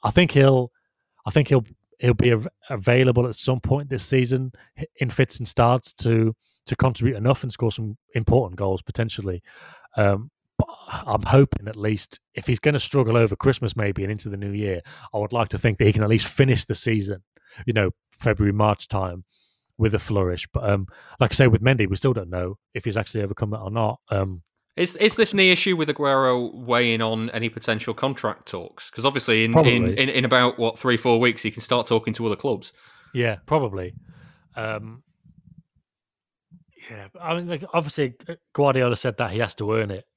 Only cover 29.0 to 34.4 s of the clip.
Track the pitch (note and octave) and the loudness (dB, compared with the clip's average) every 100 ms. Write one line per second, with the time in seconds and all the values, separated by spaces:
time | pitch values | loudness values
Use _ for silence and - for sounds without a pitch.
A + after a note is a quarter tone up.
29 | B2 C#3 - A2 A2+ B2+ D3 A#2+ A#2 G2 | -2 0 0 2 4 4 4 4 0 0
30 | C3 C3 B2 B2+ B2 - A2+ - C3 A#2 | 0 0 2 4 4 0 -4 -2 0 0
31 | B2+ A#2 B2 A2+ G#2+ G#2+ - B2 A2+ A2+ | 2 4 2 0 -6 -8 -2 -2 2 0
32 | A2 A2 A#2 G#2 C#3+ - - _ _ _ | 0 -4 -4 -4 -4 -6 -8 _ _ _
33 | _ B2 A#2+ G#2 - D#3 B2+ G2 F2+ - | _ -4 -2 -4 -2 -2 -2 -6 -10 -12
34 | - - - _ | -20 -20 -20 _